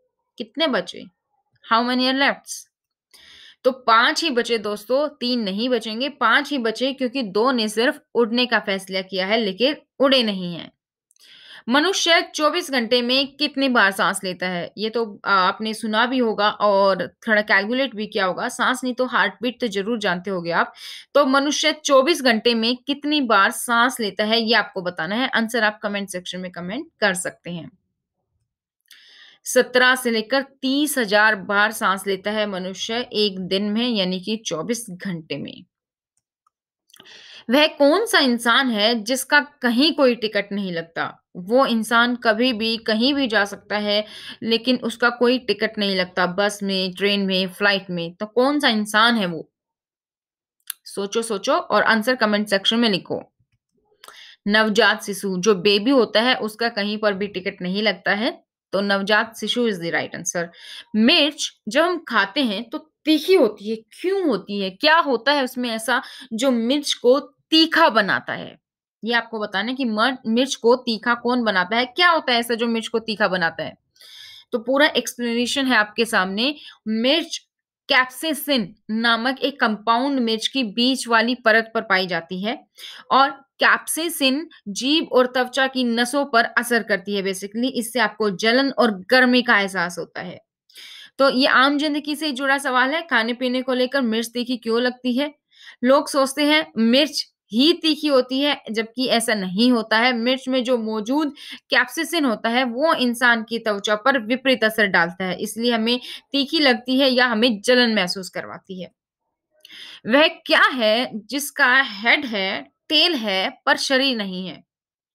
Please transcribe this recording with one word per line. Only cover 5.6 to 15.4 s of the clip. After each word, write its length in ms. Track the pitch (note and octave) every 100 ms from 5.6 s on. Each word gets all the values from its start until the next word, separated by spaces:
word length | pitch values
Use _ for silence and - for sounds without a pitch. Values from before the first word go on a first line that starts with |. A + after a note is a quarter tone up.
| B3+
बचेंगे, 400 | A#3 A3+ A3 C#4
पांच 420 | C4+ A3+ B3+ C#4+
ही 60 | C#4+
बचे 360 | A3+ A3 C4
क्योंकि 300 | C4 B3+ -
दो 280 | G#3 G3+ B3
ने 180 | B3 G#3+
सिर्फ 320 | G#3+ B3+ D4+ _
उड़ने 320 | - A3+ A#3+ A#3+
का 140 | A3
फैसला 420 | G#3 F#3+ F#3 F#3+
किया 240 | F#3+ F#3+ F#3+
है 120 | A#3
लेकिन 380 | G#3 F#3 B3+ D4+ _ -
उड़े 240 | C4+ C4
नहीं 320 | A3 F#3+ F3+ E3+
हैं। 160 | - _ _ _ _ _ _ - - - -
मनुष्य 520 | C4+ E4+ F#4+ E4+ E4+ F4 -
चौबीस 360 | D4+ E4+ D4
घंटे 300 | C4+ A3 B3
में 340 | A#3+ C4 C#4 -
कितनी 320 | D4 C#4+ C4+
बार 220 | A#3+ G3
सांस 320 | G3 F3 G3
लेता 240 | F#3 F3+ F#3
है? 260 | F3 D#3+ -
ये 120 | G#3+
तो, 320 | A#3 A3+ G3+ -
आ, 80 |
आपने 400 | G3